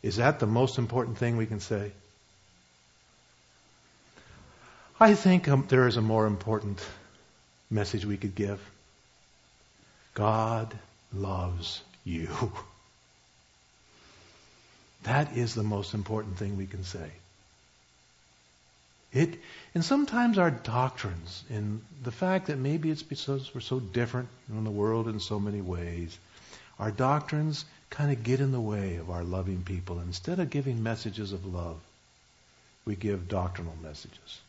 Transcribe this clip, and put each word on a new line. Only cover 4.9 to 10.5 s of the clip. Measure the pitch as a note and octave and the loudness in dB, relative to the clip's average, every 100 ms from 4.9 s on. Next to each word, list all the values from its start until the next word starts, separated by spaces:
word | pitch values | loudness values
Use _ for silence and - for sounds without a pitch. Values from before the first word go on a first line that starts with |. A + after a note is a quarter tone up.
| - | 8
I | A3 G#3 | 10 10
think, | F#3+ F#3 E3 | 8 8 8
um, | C#3 C3+ | 4 6
there | C3 B2+ | 6 6
is | A#2 | 6
a | |
more | A2 A2 A2 | 4 4 4
important | G2 A2 A2 G2+ G2 - - - - - _ _ _ _ | 2 0 0 0 -8 -10 -16 -20 -20 -20 _ _ _ _
message | A2 G2+ G#2+ G2 | -2 0 -2 -4
we | G2 | -4
could | G2+ F#2+ | -4 -2
give. | G2+ G2 - - _ _ _ _ _ _ _ _ _ _ - _ - | -4 -4 -10 -20 _ _ _ _ _ _ _ _ _ _ -20 _ -14
God | - G#2 A2 A2 | 0 2 2 2